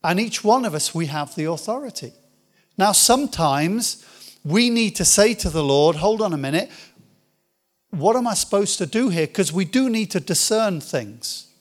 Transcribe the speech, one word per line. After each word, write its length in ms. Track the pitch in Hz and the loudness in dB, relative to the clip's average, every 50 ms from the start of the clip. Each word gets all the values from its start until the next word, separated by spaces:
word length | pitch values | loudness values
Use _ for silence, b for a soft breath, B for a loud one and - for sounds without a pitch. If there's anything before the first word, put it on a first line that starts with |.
| - | 0
And 160 | 165 175 185 | 0 0 0
each 240 | 226 226 - - - | 0 -2 -4 -2 2
one 200 | 208 226 262 254 | 4 4 4 2
of 100 | 214 151 | -2 -4
us, 200 | 151 - - - | -4 -4 -4 -4
we 120 | 160 165 | -4 -4
have 280 | 143 147 151 147 143 - | -4 -4 -6 -6 -6 -6
the 100 | - 151 | -6 -4
authority. 680 | 160 170 156 - - 220 262 294 247 - - - 120 - _ _ _ _ _ _ _ _ _ _ _ _ | -4 -4 -6 -4 -6 -6 -6 -6 -10 -12 -12 -14 -14 -16 _ _ _ _ _ _ _ _ _ _ _ _
Now, 160 | - 196 214 196 | 0 2 2 4
sometimes 1120 | - - - 233 254 294 - - - 165 147 135 143 151 170 202 233 233 - - B B B B B B B B B B | 4 4 4 4 4 2 -4 -2 0 0 2 2 2 0 0 -2 -2 -4 -6 -6 B B B B B B B B B B
we 260 | 147 156 214 240 247 | 0 2 2 2 2
need 260 | 233 233 226 208 - | 2 2 0 0 -2
to 80 | - 180 | 0 2
say 300 | - - - 208 226 233 | 2 6 6 6 4 4
to 160 | - - 180 | 0 -4 -2
the 140 | 151 165 151 | -2 0 2
Lord, 320 | 139 139 143 147 160 160 | 4 4 6 6 4 2
"Hold 240 | 151 160 208 220 220 | 2 0 0 0 0
on 120 | 220 196 165 | 0 -2 -2
a 60 | 147 | -2
minute, 320 | 135 135 147 170 - - B B B B B B B _ _ _ _ _ _ _ _ _ _ _ _ _ _ _ _ _ | -2 -2 -2 -2 -2 -4 B B B B B B B _ _ _ _ _ _ _ _ _ _ _ _ _ _ _ _ _
what 260 | - 160 139 196 226 | -8 0 2 2 2
am 100 | 254 240 | 2 0
I 80 | 240 202 | 0 -2
supposed 440 | - - - - 202 208 190 - - | -2 -2 0 0 0 0 0 -2 -4
to 80 | 185 | -4
do 220 | 147 - 220 247 240 | -2 0 0 0 0
here?" 180 | 180 165 156 | 0 0 -2
'Cause 260 | 151 - - 190 147 151 | -2 0 -2 -2 0 0
we 120 | 185 190 | -2 -2
do 240 | - - 254 262 262 | 0 0 0 0 2
need 220 | 226 220 220 - | 0 -2 -2 -2
to 100 | - 180 | -4 -6
discern 600 | - - 175 - - - 214 220 226 208 185 156 | -2 -2 -2 -2 0 2 2 2 2 0 -2 -4
things. 680 | 139 - - 143 113 101 107 120 - - - - - _ _ _ | -6 -6 -6 -6 -6 -6 -14 -12 -12 -10 -10 -10 -14 _ _ _